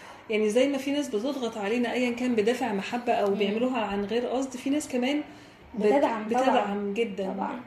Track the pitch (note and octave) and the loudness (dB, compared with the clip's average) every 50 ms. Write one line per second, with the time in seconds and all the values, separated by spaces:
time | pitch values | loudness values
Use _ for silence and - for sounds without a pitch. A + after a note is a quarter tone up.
0 | - - - - - - A3 G#3+ G#3+ G#3+ G#3 B3 C4+ C#4+ C#4+ C4 C4 C#4+ C#4 D4 | -20 -20 -20 -16 -4 -2 0 2 2 4 4 4 4 4 2 -2 -2 -2 -2 -2
1 | C#4+ - - G3+ A3 C#4+ C#4 C4+ B3 A3 - A3 G#3 G3 A#3 B3 A#3+ A3+ - A#3+ | -2 -2 -2 -2 -2 -2 -2 -2 -4 -4 -4 -4 -2 0 0 0 0 0 0 0
2 | B3+ B3 A#3 A#3+ B3 B3+ A#3+ A3 G3+ A3+ B3 B3 C4+ A#3 G#3 G3 G3 - A#3+ A#3+ | 0 0 0 -2 -2 0 2 2 2 2 2 2 0 -2 -2 -2 -4 -4 -6 -2
3 | A#3+ B3 - F#3+ G3+ G3+ G3 G#3+ G3+ G3 G#3 A3+ B3 B3+ C4 A#3 G#3+ G3+ G3 G3+ | 0 0 2 2 2 2 2 2 0 0 2 0 0 0 0 0 -2 -2 -2 -4
4 | G3+ G3 A3 A#3+ B3 - A#3 C4 C#4 C4+ - B3 - C4+ C#4 D4+ - - C4+ B3 | -2 -2 -2 -2 0 0 -2 -2 -2 -4 -6 -6 -2 -2 -2 -2 -2 -2 -2 0
5 | A#3+ C4 D4 D4 D4 - - - - - - - - - - A3 G3+ G#3 C4 C#4+ | 0 0 0 -2 -4 -6 -12 -20 -20 -20 -20 -20 -20 -10 -4 2 4 4 6 6
6 | D4 C4 A3+ G#3+ G#3+ G#3 A#3 B3 C4+ C4 - A#3+ G#3 G3+ G3+ G#3 G3+ G3+ G3 A3+ | 4 2 0 -2 -2 0 0 2 4 4 4 4 2 2 -2 -2 -2 -2 -2 -2
7 | A#3 G#3 F#3+ G3 F#3+ F#3 F#3+ G3 G3 - - B3 - | -2 -2 -2 -4 -6 -4 -4 -4 -4 -6 -6 -8 -12